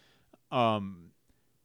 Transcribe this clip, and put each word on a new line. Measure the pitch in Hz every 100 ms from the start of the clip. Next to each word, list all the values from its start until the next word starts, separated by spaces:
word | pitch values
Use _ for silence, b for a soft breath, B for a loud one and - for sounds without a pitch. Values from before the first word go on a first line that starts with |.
| _ _ _ _ -
Um, | 139 113 107 98 90 85 _ _ _ _ _